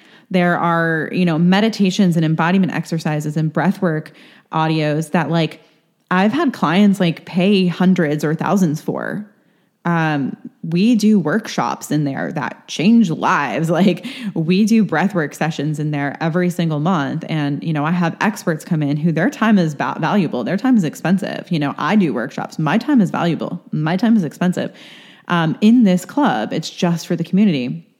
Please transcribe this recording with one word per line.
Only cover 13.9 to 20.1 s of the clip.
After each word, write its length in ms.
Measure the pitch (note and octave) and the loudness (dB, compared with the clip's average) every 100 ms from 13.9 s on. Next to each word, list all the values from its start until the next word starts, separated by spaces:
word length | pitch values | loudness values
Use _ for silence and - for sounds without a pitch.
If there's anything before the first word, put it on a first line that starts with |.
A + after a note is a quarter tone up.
| D#3+ A#3+ C4+ A3 | 0 -6 -10 -8
we 320 | - D#3+ F#3 | -4 0 2
do 180 | G#3+ A3+ | 4 2
breathwork 520 | F#3+ D#3 F#3 F3 D3 | 2 0 0 -2 -4
sessions 440 | - D#3+ D#3+ D3+ D3+ | -4 -6 -4 -4 -4
in 120 | D3+ | -4
there 260 | C#3+ C#3+ - | -4 -4 -4
every 300 | E3 E3+ F3+ | -2 0 -2
single 300 | E3+ E3 D3 | 0 -2 0
month. 440 | D#3+ F3 C3+ D3 - | 0 0 -2 -6 -4
And, 340 | D#3 C#3+ C#3+ | -4 -2 -4
you 80 | - | -4
know, 140 | D3+ | -2
I 60 | D3+ | -2
have 260 | F3+ E3+ - | 0 -2 0
experts 460 | G3+ G#3 - D#3 | -2 -2 -4 -4
come 160 | - D#3 | -2 -2
in 160 | C#3+ D3 | 0 0
who 140 | E3+ | 0
their 180 | D#3 G#3+ | 0 -2
time 300 | - G#3+ G3+ | 0 2 2
is 160 | D#3+ | 2
va-, 220 | C#3+ C3 - | -2 -6 -4
valuable. 440 | D3+ | -2